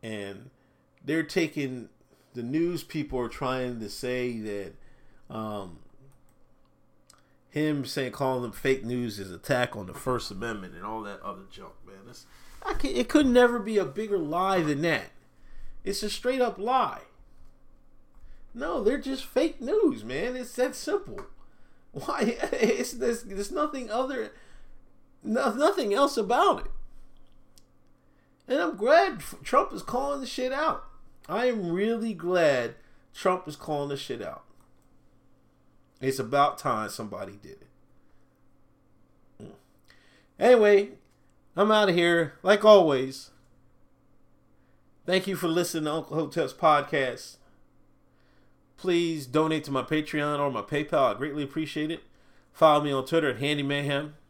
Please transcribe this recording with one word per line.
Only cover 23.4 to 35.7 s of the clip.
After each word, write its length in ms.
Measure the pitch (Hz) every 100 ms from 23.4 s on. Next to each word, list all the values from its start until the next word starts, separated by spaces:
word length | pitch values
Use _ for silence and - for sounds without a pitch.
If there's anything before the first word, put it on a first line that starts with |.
| 202
nothing 400 | - 302 277 233
other, 420 | 220 262 262 214 - - - - - - - - _
no, 300 | - 226 277
nothing 420 | 220 311 403 233
else 220 | 202 285 277
about 500 | 196 247 381 262 -
it. 40 | - - - - - - - - - - _ _ _ _ _ _ _ -
And 100 | 262
I'm 160 | 339 185
glad 380 | 220 320 392
F-, 220 | - - -
Trump 280 | - 269 359
is 100 | -
calling 380 | - 254 277 285
the 60 | 262
shit 260 | - 254
out. 320 | 269 311 - - - - - -
I 180 | 190 254
am 240 | 226 175
really 420 | 170 208 233 226
glad 600 | 185 170 180 165 135 117 - - - _
Trump 320 | - 190 185 165
is 80 |
calling 340 | 147 - 151 143
the 80 | 139
shit 240 | - 120
out. 240 | 90 - - - - _ _ _ _ _ _ _ _ _ _